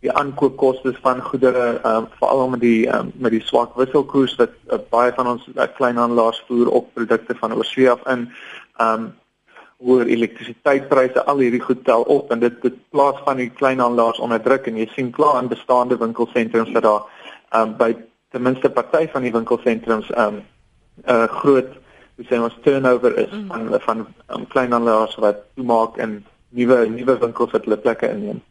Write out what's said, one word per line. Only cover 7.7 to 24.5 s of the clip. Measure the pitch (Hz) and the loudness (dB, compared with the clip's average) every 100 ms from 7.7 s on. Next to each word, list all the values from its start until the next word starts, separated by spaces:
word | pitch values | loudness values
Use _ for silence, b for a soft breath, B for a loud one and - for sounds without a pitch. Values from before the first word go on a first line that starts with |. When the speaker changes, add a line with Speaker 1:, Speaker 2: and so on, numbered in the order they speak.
| - 131 | 2 2
Speaker 1:
af | 120 - | 2 -2
in, | 123 120 B B B B _ | -4 -4 B B B B _
ehm, | 113 110 113 - _ _ _ b b b | 0 0 -4 -14 _ _ _ b b b
hoër | 123 127 117 | 2 2 4
elektrisiteitspryse, | 117 117 - 123 120 - 139 139 143 127 127 - | 0 0 -4 -18 -4 0 0 2 2 2 0 0
al | 143 | 2
hierdie | 127 120 | 2 0
goed | - 127 | -2 -2
tel | - 117 | 2 2
op | 117 143 - | 4 2 2
en | 117 | 0
dit, | 120 120 | 0 0
dit | 127 123 _ | -4 -4 _
plaas | 147 143 139 - | 0 2 2 -4
van | 127 | -2
die | 123 | -6
kleinhandelaars | - 139 131 123 120 113 113 | -2 0 2 0 2 2 0
onder | 120 117 | -2 -2
druk | 117 131 123 | 2 0 0
en | 113 | -6
jy | 110 - | -6 -4
sien | 127 | -8
klaar | 117 151 135 | 0 2 2
in | 123 | -2
bestaande | 113 - 127 123 120 | -6 0 2 2 0
winkelsentrums | 117 117 117 123 113 117 113 | -2 -2 -2 -2 0 0 0
dat | 113 | 2
daar, | 110 104 - B B B B | 2 2 -2 B B B B
ehm, | 117 110 107 | 0 0 0
by | 117 113 - _ _ | 0 0 -8 _ _
ten | 127 | -4
minste | 127 131 135 | -2 2 0
party | 123 120 160 165 | 0 0 0 0
van | 139 | -2
die | 123 | -2
winkelsentrums, | 113 113 120 - 113 117 113 110 | -2 0 0 0 -2 -2 -2 -2
ehm, | - 107 104 - _ _ _ _ _ - | -2 -2 -2 -14 _ _ _ _ _ 0
'n | 120 117 | 2 2
groot, | - 143 131 127 - b b b - | 0 2 2 2 -12 b b b -20
hoe | 120 | -4
sê | 120 | -2
ons, | 117 - | -2 -2
turnover | - 139 131 123 123 - | 0 2 2 4 2 0
is | - | -4
Speaker 2:
Mm. | 208 202 | -6 -10
Speaker 1:
van, | 113 113 - | -10 -4 -4
van, | - 113 107 - _ | -2 -4 -6 -16 _
ehm, | - | -12
kleinhandelaars | - | -4